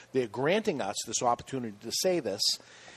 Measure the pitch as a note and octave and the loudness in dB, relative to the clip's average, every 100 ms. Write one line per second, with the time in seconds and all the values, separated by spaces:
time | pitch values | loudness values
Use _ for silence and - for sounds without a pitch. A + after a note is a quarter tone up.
0 | - C3 A#2+ A#2 C#3 G#3 G#3+ C#3+ G2 - | -2 0 0 0 2 2 2 -2 -4 -4
1 | - A2 B2 A#2+ - C3+ A#2 G2+ A#2 - | -4 0 2 2 -2 -6 -6 -8 -6 0
2 | F#3 F3 A2+ F#2 - - - - - | 2 2 0 0 2 0 -6 -20 -20